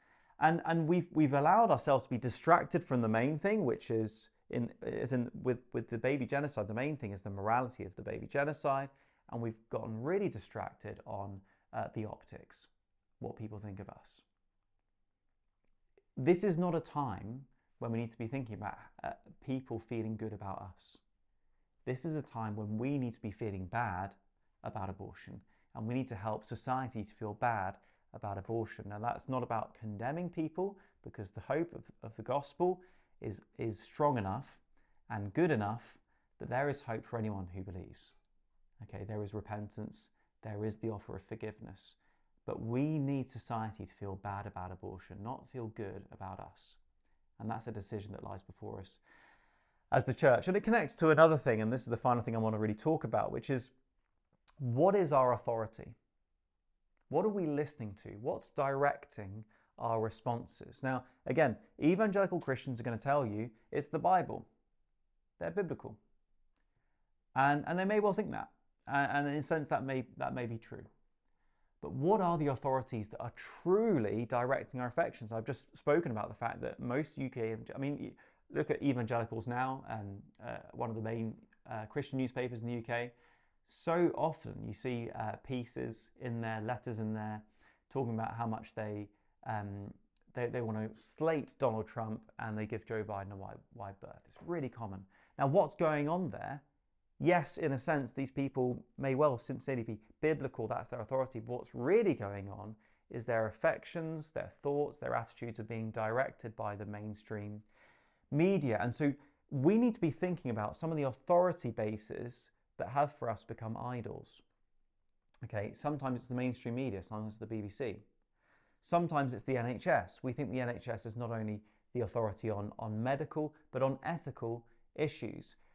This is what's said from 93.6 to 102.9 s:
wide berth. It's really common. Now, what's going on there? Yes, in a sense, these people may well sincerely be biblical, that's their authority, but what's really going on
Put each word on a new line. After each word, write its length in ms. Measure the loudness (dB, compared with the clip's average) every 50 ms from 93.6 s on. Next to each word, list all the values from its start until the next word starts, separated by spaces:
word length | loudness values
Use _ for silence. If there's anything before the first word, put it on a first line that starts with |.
| -18 _ -16
wide 240 | -12 -12 -12 -12 -14
berth. 200 | -16 -18 -18 -18 _
It's 140 | -20 -20 -16 -8
really 260 | -4 -4 -2 -2 -4
common. 320 | -6 -8 -10 -8 -8 -10 -12 -16 _ _ _ _ _ 2
Now, 80 | 2
what's 300 | 4 6 6 6 4 4
going 340 | 2 2 4 4 4 2 2
on 220 | 2 0 0 -2
there? 320 | -4 -6 -8 -8 -8 -10 -12 _ _ _ _ _ _ _ _ _ _ 2
Yes, 380 | 6 6 6 6 4 0 -4 0
in 160 | 0 0 0
a 40 | 0
sense, 360 | 0 0 0 0 0 -2 -4
these 180 | -6 -6 -4
people 540 | -2 -2 -2 -2 2 2 2 2 0 -2 -8 _ _ -4
may 180 | -2 0 4
well 220 | 4 4 4 4 2
sincerely 460 | -4 -6 -6 -6 -2 -2 -2 -2 -2
be 140 | -4 -6 -8 -10 _ -10 0
biblical, 460 | 2 2 2 4 0 -6 -4 -4 -4 -2
that's 220 | -2 -4 -6 -6
their 120 | -8 -8
authority, 380 | -6 -2 0 0 0 0 -2 -10
but 120 | -6 -6
what's 240 | -6 -8 -8 -8 -6
really 380 | -2 2 4 6 6 6 6 2
going 340 | 2 0 -6 -6 -6 -8 -8
on 280 | -10 -10 -10 -12 -12 -14 _ _